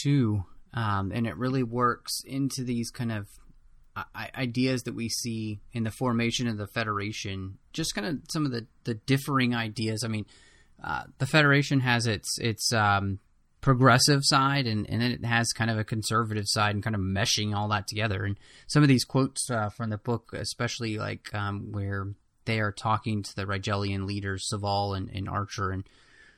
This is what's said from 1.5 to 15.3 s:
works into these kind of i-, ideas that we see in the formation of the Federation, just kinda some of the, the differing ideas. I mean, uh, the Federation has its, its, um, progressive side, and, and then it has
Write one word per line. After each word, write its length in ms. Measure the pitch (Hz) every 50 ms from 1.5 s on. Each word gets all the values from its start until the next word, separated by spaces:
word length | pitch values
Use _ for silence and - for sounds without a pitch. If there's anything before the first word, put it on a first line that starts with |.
| 131 135 127
works 580 | 113 117 123 123 120 113 - - - - - -
into 380 | - 135 135 139 131 - 135 127
these 260 | 123 123 117 117 -
kind 220 | - - 123 117 113
of 160 | 104 101 - - - - - - - - - - - - _ - 104 98 - -
i-, 160 | 95 113 - -
ideas 460 | 123 131 123 117 127 127 131 131 123 -
that 120 | 123 113
we 140 | 113 117 117
see 520 | - - - 120 113 110 110 107 107 101 - - -
in 120 | 120 113
the 60 | 110
formation 560 | - - 135 127 117 117 117 117 113 - 123
of 120 | 117 110 104
the 80 | 104
Federation, 920 | 98 - 120 113 110 104 101 101 104 110 - - 107 95 95 95 95 98 - _ _ -
just 220 | - 165 - -
kinda 240 | 208 208 196 156 - - -
some 160 | - 165 151
of 80 | 139 123
the, 140 | 117 113 - _ _ -
the 100 | 120 113
differing 600 | 110 - - 135 135 135 - 139 131 127 120 123
ideas. 500 | 117 113 110 107 117 110 110 110 110 117
I 40 | 110
mean, 180 | 110 107 101 - - - - - - - _ _ _ - -
uh, 200 | - 80 - - - - -
the 80 | 131
Federation 540 | - - 156 147 143 139 143 143 - 147 135
has 260 | 127 127 120 120 113
its, 320 | 120 104 92 - - - -
its, 340 | - 117 107 - - - 120
um, 460 | 110 107 104 101 101 98 98 98 - - _ _ _ _ _ _ _ -
progressive 580 | 139 131 120 131 131 120 123 - - 147 139 139
side, 440 | - 151 135 135 139 139 143 131 117
and, 200 | 110 107 101 -
and 140 | 104 110 120
then 80 | 123
it 140 | 120 - 113
has 280 | 117